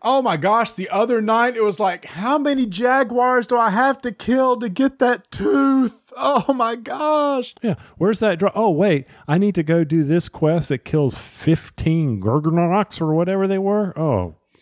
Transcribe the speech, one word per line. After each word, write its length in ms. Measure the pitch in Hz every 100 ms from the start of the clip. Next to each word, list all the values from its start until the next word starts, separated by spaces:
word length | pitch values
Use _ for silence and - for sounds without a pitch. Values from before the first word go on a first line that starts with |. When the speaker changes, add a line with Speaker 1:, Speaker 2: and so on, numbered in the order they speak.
Speaker 1:
Oh, 200 | 226 269
my 140 | 254 165
gosh. 380 | 180 226 226
The 160 | - 185
other 320 | 196 240 233
night, 340 | 214 226 247 233
it 80 |
was 160 | 208 175
like, 240 | 190 180 -
"How 320 | 160 220 302
many 280 | 285 269 240
jaguars 840 | 175 247 262 247 240 247 254 226
do 100 | 240
I 120 | 226
have 320 | 196 269 269
to 100 | 247
kill 480 | - - 254 254 247
to 80 | 226
get 320 | 175 269 269
that 320 | 247 240 -
tooth?" 800 | - 196 277 277 269 247 - _ -
Oh, 360 | 269 277 -
my 220 | 262 226 233
gosh. 800 | 220 269 302 302 285 277 - -
Speaker 2:
Yeah. 140 | 233 156 - -
Where's 220 | 185 214
that 180 | 220 170
dro-, 140 | 196
oh, 180 | 202 220
wait. 360 | 156 202 147 131 - -
I 80 | 160
need 180 | 202 180
to 80 |
go 220 | 151 170 156
do 180 | 165
this 240 | 143 170 -
quest 400 | - 156 165 147
that 100 | 139
kills 380 | - 156 139 -
fifteen 1000 | - - - 160 - - 165 165 147 107
Gorgonox 800 | 98 143 156 170 170 196 196 -
or 140 | 160
whatever 340 | 156 175 190 190
they 120 | 196
were. 380 | 196 208 196 151
Oh, 380 | 160 107 90 80 _ _